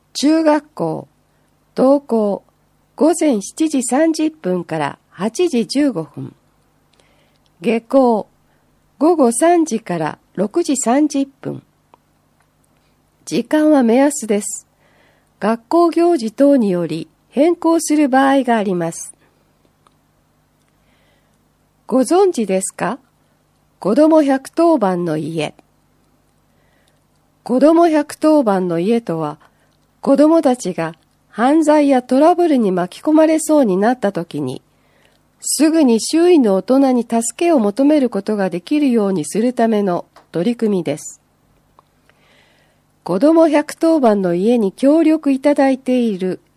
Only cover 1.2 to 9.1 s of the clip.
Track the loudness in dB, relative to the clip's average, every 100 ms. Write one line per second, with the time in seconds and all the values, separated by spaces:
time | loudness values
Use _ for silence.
1.2 | _ _ _ _ _ 0 2 2 0 -2
2.2 | -2 -6 _ _ _ _ _ -2 0 2
3.2 | 0 -2 -4 -6 -4 -2 -2 0 0 0
4.2 | -4 -4 -6 -6 -6 -6 -6 -8 _ -8
5.2 | -8 -2 -2 -2 -2 -2 -2 -4 -10 -14
6.2 | -16 _ _ _ _ _ _ _ _ _
7.2 | _ _ _ -8 -4 -4 -2 0 2 0
8.2 | -6 _ _ _ _ _ _ -2 0